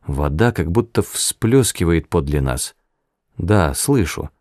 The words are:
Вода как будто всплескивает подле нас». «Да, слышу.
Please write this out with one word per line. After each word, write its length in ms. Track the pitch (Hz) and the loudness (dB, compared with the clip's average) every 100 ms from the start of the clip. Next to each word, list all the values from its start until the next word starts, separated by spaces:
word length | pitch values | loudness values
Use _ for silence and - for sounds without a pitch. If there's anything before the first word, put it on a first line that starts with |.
| - | -6
Вода 460 | 69 73 76 120 | -2 -2 2 0
как 180 | 113 80 | 0 0
будто 320 | 87 120 - | 0 0 -2
всплескивает 1040 | 104 - - - 113 135 117 - 85 85 - | -2 -4 -6 -2 2 4 2 0 0 0 0
подле 320 | 87 71 73 | -2 0 -2
нас». 340 | 65 64 - _ _ _ _ _ _ - | 0 -4 -8 _ _ _ _ _ _ -8
«Да, 380 | 85 104 80 | 0 2 2
слышу. 560 | - - 139 87 - - _ | 0 0 2 0 -4 -10 _